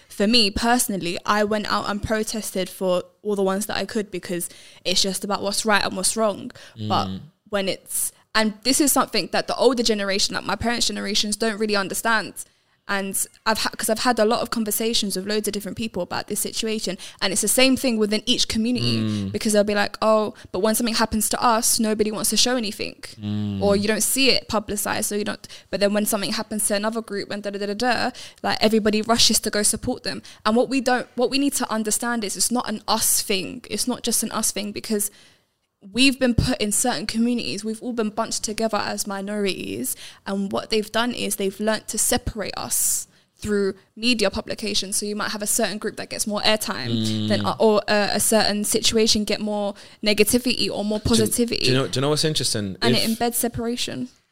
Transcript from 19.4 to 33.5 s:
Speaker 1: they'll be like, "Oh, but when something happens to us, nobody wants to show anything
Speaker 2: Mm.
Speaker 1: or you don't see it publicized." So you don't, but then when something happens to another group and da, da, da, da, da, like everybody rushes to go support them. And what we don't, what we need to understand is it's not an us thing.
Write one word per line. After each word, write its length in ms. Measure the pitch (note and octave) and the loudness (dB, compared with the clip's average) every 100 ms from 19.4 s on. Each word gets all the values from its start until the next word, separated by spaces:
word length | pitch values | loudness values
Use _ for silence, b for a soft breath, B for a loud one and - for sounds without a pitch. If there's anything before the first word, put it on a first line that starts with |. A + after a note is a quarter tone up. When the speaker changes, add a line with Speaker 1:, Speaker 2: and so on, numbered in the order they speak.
| A3 | 2
Speaker 1:
they'll 100 | G#3 | 4
be 120 | G3+ | 4
like, 240 | G#3 - - | 2 0 0
"Oh, 320 | G#3+ A3 G#3+ - B | 4 4 2 -6 B
but 80 | F#3 | -2
when 140 | G#3+ | 0
something 200 | A3 A#3+ | 2 0
happens 340 | A3+ A3+ A3 - | 0 0 0 0
to 100 | - | 2
us, 360 | A#3+ A3+ B3 - | 4 4 4 2
nobody 320 | A3 G#3+ G#3+ | 2 2 0
wants 200 | G#3+ D#3 | 0 0
to 80 | G#3+ | 2
show 180 | A#3+ B3+ | 2 2
anything 400 | G#3 - E2 - - - | -2 -6 -8 -10 -18 -10
Speaker 2:
Mm. 380 | - G#2 G#2 G2+ | -4 -2 -2 2
Speaker 1:
or 160 | G3+ G3+ | 4 4
you 120 | G#3 | 2
don't 140 | G#3+ | 0
see 280 | A3 C4 C4+ | 0 2 4
it 180 | F#3+ - | 4 2
publicized." 580 | A3 G#3 G3+ G3 G3 A3 | -4 -2 -4 -4 -2 -2
So 60 | G#3 | -2
you 80 | |
don't, 220 | G#3 G3 - B B | -4 -6 -12 B B
but 100 | G3 | 0
then 120 | G3+ | 2
when 140 | G#3 G#3 | 2 0
something 260 | G#3+ F#3+ | 0 -2
happens 340 | A3 G#3+ A3 - | -4 -4 -2 0
to 80 | G3+ | 0
another 260 | G#3+ A3+ | 0 -2
group 280 | A3 G3+ - | -4 -6 -6
and 120 | G3+ | -6
da, 80 | G3+ | -6
da, 80 | G3+ | -6
da, 80 | G3+ | -4
da, 80 | |
da, 360 | G#3 B3 A3+ B3+ - B B | -2 0 2 0 -4 B B
like 140 | G3 - | -2 2
everybody 400 | G#3+ A3 G#3+ G#3+ | 4 4 4 2
rushes 360 | G#3+ A#3 - G#3+ | 2 4 6 4
to 100 | G#3+ | 0
go 120 | G#3 | 0
support 400 | G#3 G#3+ - B3+ | 0 0 -4 -4
them. 200 | - - B B - | -6 -10 B B 2
And 100 | A3 | 4
what 140 | A3 | 4
we 100 | C4+ | 2
don't, 260 | B3 B3 - | 2 0 -2
what 140 | - B3 | -2 0
we 100 | C4+ | 2
need 140 | C#4 - | 0 0
to 140 | B3 | -2
understand 540 | A3 G#3+ G#3 A#3+ A#3 | -2 0 -2 -2 -2
is 140 | G3+ F#3 | -4 -2
it's 120 | - | 0
not 200 | A#3+ - | 0 -2
an 100 | G#3+ - | -6 -2
us 320 | - - - | 0 2 0
thing. 440 | - G3 F3 | 0 -2 -2